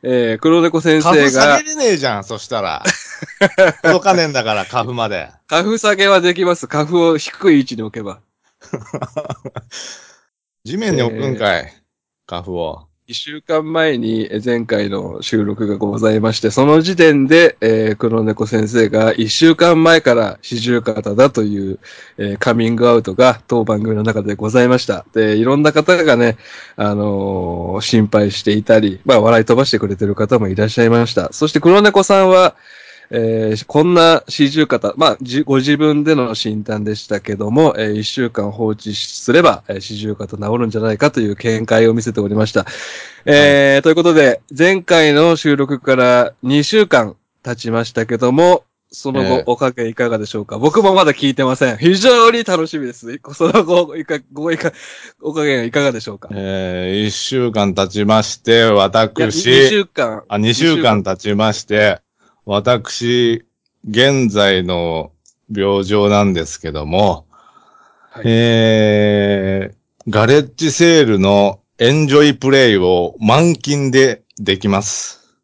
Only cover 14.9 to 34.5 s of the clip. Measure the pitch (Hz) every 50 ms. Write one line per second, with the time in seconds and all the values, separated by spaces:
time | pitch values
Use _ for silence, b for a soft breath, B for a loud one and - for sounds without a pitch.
14.9 | 98 98 98 98 95 101 - - - 113 104 101 104 107 113 104 104 95 107 101
15.9 | 101 113 110 110 107 110 107 110 113 - - 110 101 - 131 143 151 160 160 175
16.9 | 190 170 170 160 151 143 135 131 156 165 170 160 - _ - 113 113 110 110 110
17.9 | 107 104 - 113 110 113 110 110 107 107 110 107 - 110 107 107 117 120 113 104
18.9 | 98 107 110 113 - - 117 107 - - 160 165 165 - 170 175 170 160 160 160
19.9 | 165 165 - 135 120 117 113 101 95 - _ - 120 117 110 123 120 120 117 -
20.9 | 110 110 104 110 101 107 131 143 123 - 110 104 104 101 98 95 95 - B B
21.9 | B B B B B - 104 101 101 101 - - 117 117 113 113 117 113 120 120
22.9 | 117 117 110 - 95 92 127 127 120 - _ _ - 120 113 104 110 104 104 110
23.9 | 110 104 107 113 107 107 98 104 104 98 - 107 104 127 123 123 127 123 - -
24.9 | 107 90 - _ _ 110 110 107 107 107 113 123 135 143 151 151 147 156 151 -
25.9 | 180 175 170 156 131 117 120 117 113 117 B B B B B B B - 107 104
26.9 | 104 104 104 104 101 98 98 98 98 92 90 87 87 87 85 90 92 101 107 -
27.9 | - 113 107 104 - 107 104 104 101 - - 110 104 107 107 - 117 110 107 101
28.9 | 95 95 _ - 131 113 107 113 117 113 113 - 120 120 139 - - 110 - 101
29.9 | 98 92 110 101 101 - 107 98 - - 107 95 95 92 104 110 110 - 117 113
30.9 | 117 117 120 113 - - 90 - - - 151 156 - 156 143 170 180 202 208 208
31.9 | 202 202 190 - 202 196 190 185 185 185 185 175 - B B B B B B B
32.9 | B B B B - 117 113 113 113 113 110 110 107 107 - _ - 147 156 175
33.9 | 180 170 165 165 165 143 - - - - 147 139